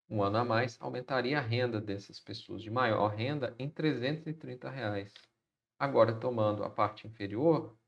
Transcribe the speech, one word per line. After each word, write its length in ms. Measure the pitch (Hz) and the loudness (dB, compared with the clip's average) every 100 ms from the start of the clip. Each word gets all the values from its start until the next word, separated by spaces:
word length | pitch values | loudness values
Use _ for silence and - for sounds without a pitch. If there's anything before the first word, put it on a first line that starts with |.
| _ | _
Um 120 | 110 | 2
ano 160 | 98 110 | 2 2
a 80 | 123 | 2
mais 320 | 113 123 - | 2 0 -2
aumentaria 560 | 135 127 123 135 123 147 | -8 -6 -2 -2 0 0
a 40 | |
renda 380 | 117 120 123 110 | 0 0 2 0
dessas 400 | 104 101 - - | -4 -6 -8 -16
pessoas 420 | - 110 - 98 | -14 -12 -10 -10
de 80 | 104 | -4
maior 380 | 117 120 101 104 107 | 0 2 4 2 0
renda 400 | 123 147 123 - | -2 -2 -4 -6
em 120 | 143 | -8
trezentos 580 | - 156 131 127 160 160 | -2 0 2 0 -2 -6
e 60 | |
trinta 360 | 160 131 127 131 | -10 -10 -10 -10
reais. 440 | 135 110 101 104 - - _ _ _ _ - | -4 -2 -2 -6 -12 -20 _ _ _ _ -4
Agora, 340 | 139 123 113 | 2 6 6
tomando 500 | 113 127 117 107 104 | 4 -2 2 2 2
a 60 | 98 | -2
parte 380 | - 104 - 110 | 0 0 -2 -14
inferior, 680 | - 101 104 160 151 - - | -8 -6 0 4 2 0 -12